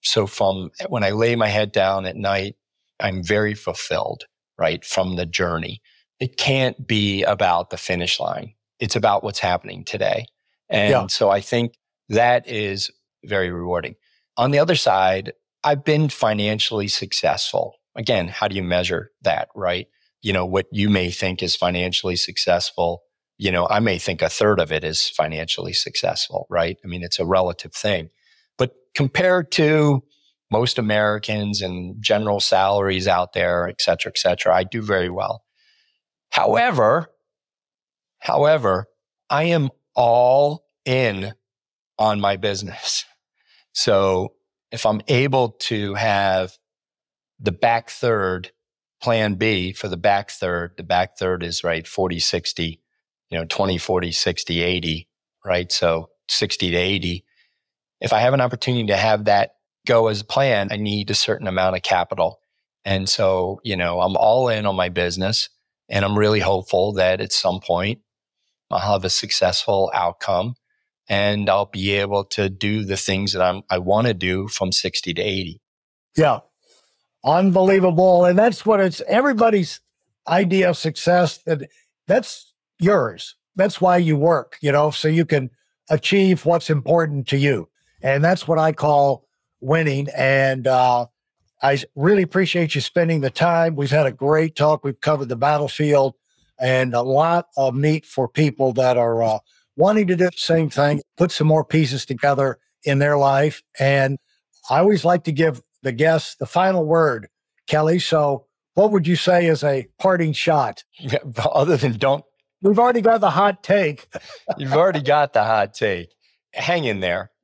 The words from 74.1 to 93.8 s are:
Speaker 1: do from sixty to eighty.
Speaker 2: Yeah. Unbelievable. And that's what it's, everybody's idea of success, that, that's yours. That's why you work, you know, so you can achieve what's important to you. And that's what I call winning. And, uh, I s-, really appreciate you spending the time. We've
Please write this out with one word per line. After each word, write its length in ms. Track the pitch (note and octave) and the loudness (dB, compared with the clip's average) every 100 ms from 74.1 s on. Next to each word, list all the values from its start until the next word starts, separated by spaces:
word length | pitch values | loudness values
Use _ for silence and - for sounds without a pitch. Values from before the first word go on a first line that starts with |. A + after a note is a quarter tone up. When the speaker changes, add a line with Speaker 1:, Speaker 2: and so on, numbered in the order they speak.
Speaker 1:
do 320 | G2 F#2 F#2 G2+ | -2 -2 -4 -4
from 240 | - F#2+ | -6 -4
sixty 420 | F2 F#2 - - | -2 -4 -6 -8
to 80 | E2+ | -4
eighty. 400 | F#2+ F#2+ F2+ - _ _ _ _ _ - | -4 -4 -8 -14 _ _ _ _ _ 0
Speaker 2:
Yeah. 240 | D#3 A#2 _ _ _ _ _ _ _ _ | 2 2 _ _ _ _ _ _ _ _
Unbelievable. 1000 | C3 E3 G3 F#3 F#3+ G3 F#3 E3 F#3 F3 | 0 2 4 4 4 4 4 4 4 6
And 120 | F3+ F3+ | 6 4
that's 300 | A3+ G#3 G#3+ | 2 2 0
what 140 | G#3+ | 2
it's, 200 | F#3+ - - | 2 -2 -2
everybody's 760 | A3 C#4+ A#3 A3+ G#3 E3+ - _ _ _ _ - | 0 2 2 2 2 0 -8 _ _ _ _ -2
idea 440 | E3+ F#3+ F#3+ F3+ | 0 2 2 2
of 60 | F3 | 0
success, 640 | D#3+ D3+ - F3+ E3+ - - | -4 -4 2 2 2 -2 -6
that, 240 | D#3 C3 _ _ _ - | -6 -6 _ _ _ 0
that's 440 | G#3 A3+ - - _ _ _ | 0 0 -14 -18 _ _ _
yours. 560 | E3+ G3+ A#2 G#2 - - _ | 2 2 0 -6 -16 -18 _
That's 260 | - G3 - | -2 -2 2
why 180 | F3+ F3+ | 2 4
you 180 | E3 D3+ | 2 2
work, 420 | D#3 D#3+ - - | 2 2 -2 -6
you 120 | D3 | 0
know, 180 | C#3+ D3+ | 2 2
so 160 | C#3+ D#3 | 0 0
you 180 | D#3+ | 2
can 260 | E3 D3+ C3 _ _ _ _ | 2 0 -2 _ _ _ _
achieve 560 | D#3 - G3 F#3+ F3+ | -2 2 4 4 4
what's 240 | - E3+ - | 2 0 2
important 600 | D3+ B2 E3+ D#3+ C#3+ A#2+ | -2 2 2 2 -2 -2
to 80 | C#3 | 0
you. 320 | C#3+ A#2+ - _ _ _ | 2 0 -4 _ _ _
And 220 | C3 C#3 | -2 2
that's 240 | D#3+ F#3 - | 2 2 0
what 100 | D#3+ | 2
I 140 | D#3+ | 2
call 560 | D3+ D3+ D3 C#3+ C3 _ _ _ _ | 0 2 4 4 2 _ _ _ _
winning. 480 | C3 D#3+ D#3 C3+ C#3+ - | -2 0 2 -2 -4 -2
And, 500 | C3+ C3+ C3+ C3 B2+ | 2 4 2 2 2
uh, 400 | B2+ B2+ B2 A#2+ _ _ _ _ _ | 4 4 2 -2 _ _ _ _ _
I 120 | C3+ | 0
s-, 100 | C#3 B2+ | 0 -4
really 280 | - D3+ G3+ | -2 2 2
appreciate 520 | F3+ F#3 F3+ F3 E3 | 2 0 0 0 0
you 60 | D3 | -2
spending 400 | - - E3 E3 | -2 0 2 0
the 100 | C3+ | -2
time. 460 | - E3+ E3 E3 | 0 2 2 0
We've 140 | D3+ | 0